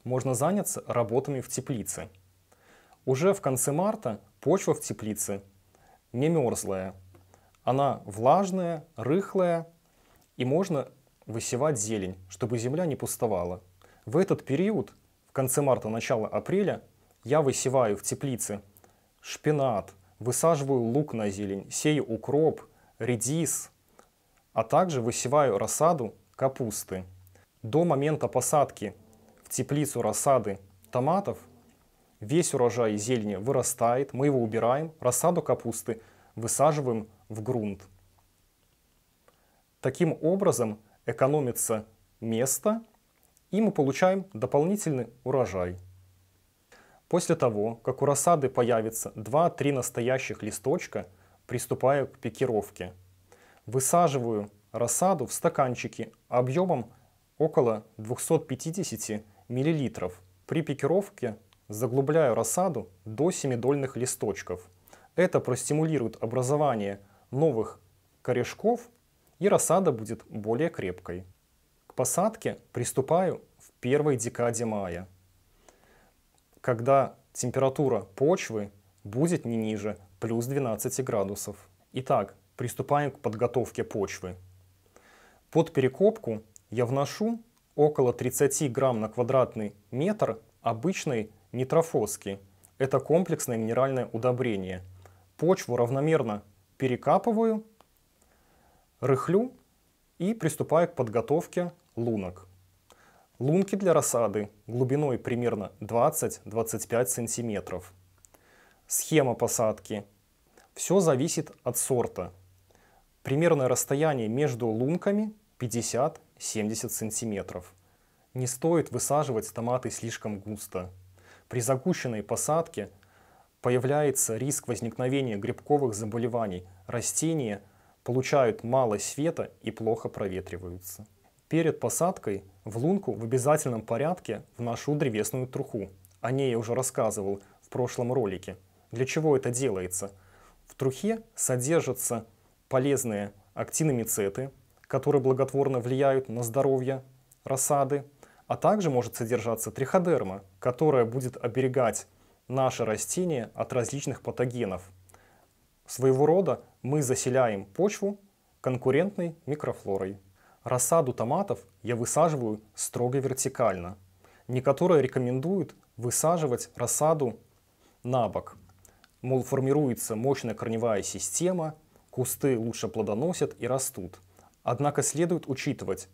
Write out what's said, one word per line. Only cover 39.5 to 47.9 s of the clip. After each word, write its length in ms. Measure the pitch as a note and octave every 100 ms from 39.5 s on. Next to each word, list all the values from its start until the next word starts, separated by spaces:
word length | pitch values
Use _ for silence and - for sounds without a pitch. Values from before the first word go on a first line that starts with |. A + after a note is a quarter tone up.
| _ _ _
Таким 380 | C3+ C3 E3 -
образом 580 | D#3 F#3+ F#3 B2 A2+ G#2 _ _ -
экономится 800 | A2+ C3+ D3+ B2+ A2+ - G#2+ G#2+ _ _ _
место, 600 | A2+ A2+ C3 - G#3+ A3+ - _ _ _ _ _ _
и 100 | F#3+
мы 120 | G#3+
получаем 540 | - C3+ C3 F#3 F#3+ F#3+
дополнительный 760 | A2 B2 C#3+ D#3+ G3+ E3 C3 A2+ -
урожай. 520 | B2+ C3+ A2 F#2+ F2+ F#2 - - _ _ _ _ _ _ _ - _ _ -
После 280 | F3 F3 D#3+
того, 400 | B2+ G#2 A2 A2+
как 240 | -